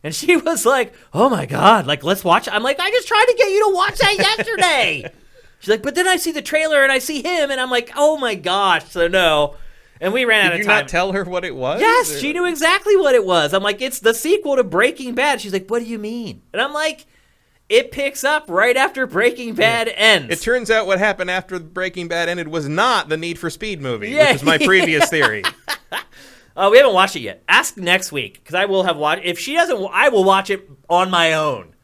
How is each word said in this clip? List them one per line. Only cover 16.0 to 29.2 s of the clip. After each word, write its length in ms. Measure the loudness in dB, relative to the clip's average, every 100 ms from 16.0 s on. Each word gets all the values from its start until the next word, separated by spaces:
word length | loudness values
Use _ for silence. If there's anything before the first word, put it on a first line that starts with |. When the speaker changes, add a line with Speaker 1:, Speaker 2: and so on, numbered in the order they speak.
| -8 -10 -10 -14 _
Speaker 1:
And 120 | -4
I'm 100 | -4
like, 320 | -2 -4 -6 _ _ _ _ _ _ _
"It 220 | 0 0
picks 320 | -6 -6 -4
up 220 | -2 -2 -2
right 260 | 0 2 2
after 300 | 0 -2 -4
Breaking 480 | 0 0 0 -8
Bad 320 | 0 0 2 -4
Speaker 2:
Yeah. 80 | 2
Speaker 1:
ends." 340 | 4 4 0
Speaker 2:
It 100 | -4
turns 300 | -2 -2 0
out 160 | 0 2
what 100 | 0
happened 320 | 0 -2 -4
after 300 | -6 -6 -12
Breaking 480 | -10 -8 -8 -8 -6
Bad 200 | -4 -4
ended 200 | -4 -6
was 200 | -6 -4
not 400 | 0 2 0 -2
the 100 | -6
Need 200 | -6 -8
for 140 | -10
Speed 320 | -8 -10 -8
movie, 260 | -6 -6 -4
Speaker 1:
Yeah. 200 | 2 2
Speaker 2:
which 60 | 2
is 60 |
my 140 | 0 2
Speaker 1:
<laughs> 0 |
Speaker 2:
previous 540 | 4 4 2 2 2
theory. 320 | 2 0 0 -6 -8 -12 -12 _ -12 -12 -20 -20 -20 _
Speaker 1:
Uh, 140 | 0 6
we 60 | 8
haven't 160 | 6
watched 220 | 4 0 -2
it 60 |
yet. 200 | -10 -12 2
Ask 300 | 2 2 -6
next 340 | 0 0 0
week, 300 | -8 -8 _
'cause 100 | -8 -4
I 100 | 0
will 180 | 0
have 140 | 0 0
watched. 260 | -2 -2